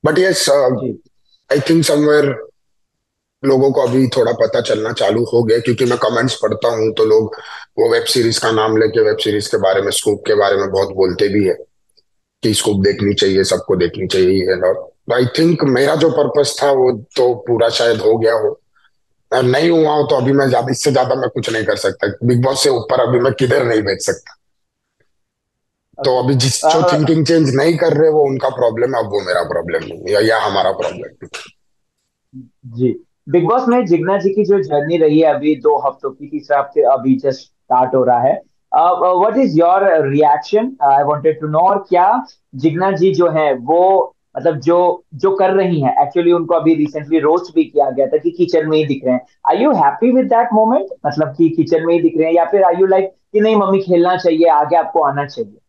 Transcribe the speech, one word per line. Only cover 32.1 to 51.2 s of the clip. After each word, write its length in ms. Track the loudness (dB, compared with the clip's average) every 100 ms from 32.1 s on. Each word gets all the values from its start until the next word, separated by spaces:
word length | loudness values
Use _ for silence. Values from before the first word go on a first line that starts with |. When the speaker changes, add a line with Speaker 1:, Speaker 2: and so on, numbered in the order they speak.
| _ _ -20 -20 _ -16
Speaker 2:
जी, 400 | -4 -2 -2 _ _ -2
Big 180 | -2 0
Boss 140 | 0 0
में 180 | 0 2
जिग्ना 320 | 0 0 -2
जी 120 | -2
की 160 | -2 0
जो 180 | 0
journey 340 | 0 -2 -2 0
रही 220 | 2 4
है 140 | 2
अभी 220 | 2 0 0
दो 320 | 0 0 -2
हफ्तों 240 | -6 -10
की, 160 | -10 -12
तीसरा 320 | -12 -2 -2
हफ्ते 220 | -2 0
अभी 380 | 2 2 2 0
just 200 | 0 -6
start 560 | -12 _ _ 0 2 0
हो 80 |
रहा 160 | 2 2
है। 220 | 2 -2 -6 _ _
अ, 260 | 0 2 0
अ, 100 | 0
what 200 | 2 0
is 160 | 0 0
your 320 | 2 2 2 2 2
reaction? 640 | 0 2 2 0 0 -2 -2 -2
I 200 | 2 2
wanted 280 | 2 0 0
to 160 | -2 -2
know। 140 | 0
और 240 | 2 0 0
क्या 360 | 2 2 0 -4 _ _ -4
जिग्ना 360 | -2 0 -2
जी 220 | 0 0
जो 160 | 2 2
है 240 | 2 0
वो, 560 | -2 0 2 4 2 0 _ _ -4
मतलब, 220 | -2 -2
जो, 440 | 0 2 2 -2 _ -4
जो 160 | -2
कर 180 | 0 2
रही 320 | 2 0 0
हैं, 260 | 0 0 0
actually 280 | 0 2 2
उनको 180 | 2
अभी 320 | 0 2 0 0
recently 380 | -4 -2 0
roast 320 | 2 0 -2 -4
भी 80 |
किया 260 | -2 0 -2
गया 180 | 0 0
था 100 | 0
कि 140 | -2
kitchen 380 | -2 0 0 0
में 80 | -2
ही 80 | -2
दिख 160 | -2 -2
रहे 80 |
हैं। 120 | -2 -4 _ -2
Are 100 | 0 0
you 180 | 2
happy 320 | 0 2 0 2
with 140 | 2
that 160 | 0 2 2
moment? 260 | 2 0 -4 -8 -6
मतलब 220 | -4